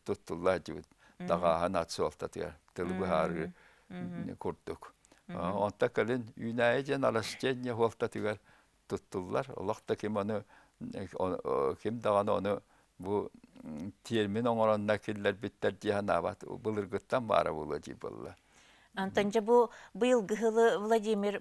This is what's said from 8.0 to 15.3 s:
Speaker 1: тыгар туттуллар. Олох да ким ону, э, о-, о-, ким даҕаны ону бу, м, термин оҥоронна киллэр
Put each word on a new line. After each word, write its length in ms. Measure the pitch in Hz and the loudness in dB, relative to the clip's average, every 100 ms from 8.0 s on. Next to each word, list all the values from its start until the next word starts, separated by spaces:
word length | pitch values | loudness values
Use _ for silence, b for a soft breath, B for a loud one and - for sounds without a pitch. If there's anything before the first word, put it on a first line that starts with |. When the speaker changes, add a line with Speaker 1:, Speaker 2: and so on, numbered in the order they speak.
| 113 | -2
Speaker 1:
тыгар 300 | 107 104 98 b b b _ - | -2 -2 -4 b b b _ -8
туттуллар. 580 | 98 - 95 90 120 131 - | -6 -6 -8 -2 -2 -2 -4
Олох 260 | 95 110 - | -4 -4 -4
да 100 | 113 | -2
ким 200 | 104 107 | -2 -2
ону, 260 | 101 107 - b b _ - | -2 -4 -6 b b _ -10
э, 120 | - 92 | -10 -8
о-, 260 | - 92 90 | -4 -2 -2
о-, 300 | - 65 69 87 | 0 0 0 -2
ким 160 | 107 120 | -4 -2
даҕаны 320 | 110 101 104 | 2 4 4
ону 320 | 98 98 101 - b b - | 2 0 -2 -6 b b -10
бу, 320 | 95 101 - - - - | -2 -2 -2 -10 -20 -18
м, 280 | - 76 95 - | -12 -10 -10 -12
термин 420 | - 117 101 104 120 | -2 0 2 2 2
оҥоронна 520 | 113 110 107 104 104 | 4 4 4 2 0
киллэр 360 | - 104 101 | -2 -2 -2